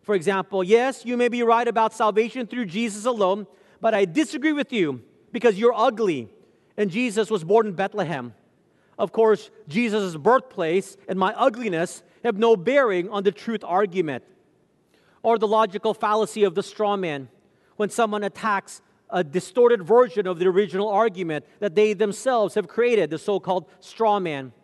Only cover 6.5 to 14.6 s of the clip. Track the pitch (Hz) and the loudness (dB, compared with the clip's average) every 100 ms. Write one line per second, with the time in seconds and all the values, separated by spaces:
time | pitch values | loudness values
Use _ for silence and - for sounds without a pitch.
6.5 | _ _ - 208 170 247 202 214 214 160 | _ _ -4 -2 0 -2 0 -2 -2 2
7.5 | 214 214 170 196 208 160 156 120 107 _ | 2 2 -2 -4 -2 -4 -6 -8 -16 _
8.5 | _ _ _ _ - 202 - 226 202 - | _ _ _ _ -6 -4 2 2 2 -2
9.5 | _ - 160 240 214 190 160 151 254 254 | _ -6 -2 0 -2 -4 -2 2 2 0
10.5 | 202 165 180 190 - - 190 190 214 254 | -6 -2 -2 -4 -16 -10 -2 -2 2 0
11.5 | 226 233 165 175 - _ _ 233 202 226 | 0 -4 -2 -4 -6 _ _ -4 0 2
12.5 | 220 170 277 254 185 175 208 196 190 - | 2 2 2 2 0 -2 -2 -2 -2 -8
13.5 | 220 - 180 208 180 160 123 _ _ _ | -8 -2 0 0 -2 -4 -4 _ _ _
14.5 | _ | _